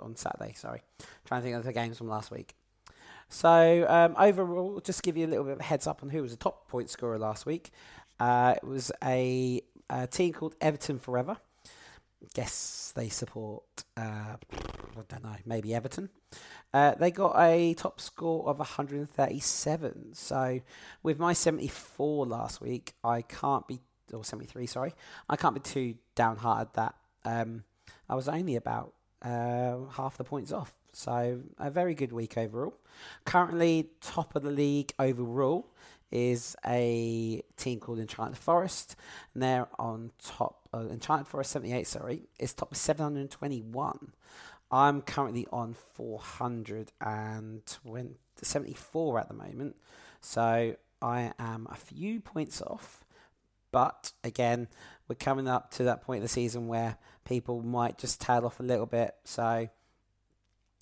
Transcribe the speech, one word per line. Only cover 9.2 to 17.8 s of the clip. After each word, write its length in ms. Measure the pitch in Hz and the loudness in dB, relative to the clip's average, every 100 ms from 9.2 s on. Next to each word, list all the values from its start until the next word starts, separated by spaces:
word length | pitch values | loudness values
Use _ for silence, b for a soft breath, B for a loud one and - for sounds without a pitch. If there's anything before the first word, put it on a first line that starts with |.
| 127 127 127 123 - - - | 2 2 0 0 -4 -12 -6
a 200 | 127 127 | -4 -2
team 240 | - 175 | 2 0
called 240 | - 160 - | 0 -6 0
Everton 380 | 156 147 - 131 | 0 0 -2 -4
Forever. 380 | - 123 139 226 _ B B B B B B _ - | -2 0 0 -6 _ B B B B B B _ -12
Guess 640 | - 117 - - - - 127 | -6 -4 -2 -4 -6 -6 -6
they 140 | 113 | -4
support, 760 | - 120 - 107 104 - - - - | -4 -6 -8 -10 -12 -14 -14 -12 -8
uh, 380 | 110 107 107 110 | -6 -6 -8 -12
I 600 | - - 117 - - 113 101 | -12 -10 -8 -10 -14 -14 -14
don't 140 | 127 | -12
know, 140 | 120 107 | -10 -10
maybe 300 | 113 113 107 | -4 -4 0
Everton. 340 | 117 123 - 196 _ _ B B B B | -2 -2 -6 -8 _ _ B B B B
Uh, 220 | 139 143 | 8 8
they 160 | - 175 | 8 2
got 280 | 175 185 - | 4 4 8
a 360 | 170 170 170 | 8 8 4
top 260 | 165 | 2